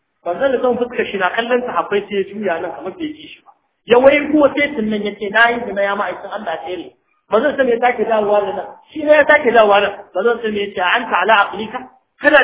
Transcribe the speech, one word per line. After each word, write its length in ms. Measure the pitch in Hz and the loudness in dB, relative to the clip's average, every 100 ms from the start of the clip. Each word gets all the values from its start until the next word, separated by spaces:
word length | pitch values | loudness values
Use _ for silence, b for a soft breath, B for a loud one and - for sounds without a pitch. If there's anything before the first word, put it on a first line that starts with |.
| _ _ 170 | _ _ -8
Manzon 260 | 180 269 | -2 -2
da 100 | 240 | 0
son 160 | 247 240 | 0 0
fuskar 280 | 240 220 202 | -4 -4 -6
shi 120 | 196 | -2
na 120 | 180 | -2
kallon 320 | 226 233 247 | -2 -2 -2
sahabbai 400 | - 175 - 202 202 | -2 -4 -2 -4 -2
sai 60 | 202 | -4
ya 60 | 190 | -4
juya 300 | 208 196 165 | -4 -4 -4
nan 100 | 175 | -6
kamar 200 | - 180 185 | -10 -12 -10
bai 160 | - | -10
ji 140 | 302 - | -12 -18
shi 140 | - _ | -20 _
ba. 60 | _ _ _ - | _ _ _ 2
Ya 120 | 233 | 6
wai 200 | 269 294 294 | 6 4 2
kuwa 220 | 302 277 294 | 2 2 2
sai 180 | 285 220 | -4 -4
tun 140 | 214 | -4
nan 120 | 208 | -4
ya 100 | 208 202 | -6 -8
ce, 120 | 208 | -2
"Na 200 | 214 233 | 2 4
yi 100 | 240 202 | 2 -4
zina 160 | 196 | -4
ya 140 | 202 202 | -2 -2
ma'aikin 340 | 185 180 196 | -6 -8 -10
Allah 280 | 202 196 160 - | -10 -8 -8 -8
sai 120 | 180 | -10
ne." 180 | 131 _ _ _ - | -12 _ _ _ -2
Manzon 240 | 208 277 269 | 0 0 0
sa 60 | |
ne 80 | 254 | 0
ya 80 | 226 | 2
sake 240 | 247 240 220 | 0 0 0
dawowa 340 | 220 202 208 | 0 2 0
da 100 | 196 | 0
nan. 140 | - - - _ | -6 -10 -16 _
Shi 120 | 311 | -4
ne 80 | 302 | 4
ya 140 | 302 285 | 4 6
sake 240 | 294 247 | 4 4
dawowa 280 | 226 214 202 | 4 6 4
nan. 120 | 202 - - | 2 -6 -10
Manzon 260 | 180 226 233 | -4 -2 -2
sa 60 | 226 | -4
ne 100 | 208 | -6
ya 140 | 202 | -6
ce, 80 | 202 | -4
"Anta 340 | 180 220 247 190 | 0 0 0 -2
ala 120 | 185 214 202 | 2 2 2
aqlika?" 300 | - 220 247 254 _ _ - | -2 -10 -12 -14 _ _ -2
Kana 180 | 285 294 | 4 4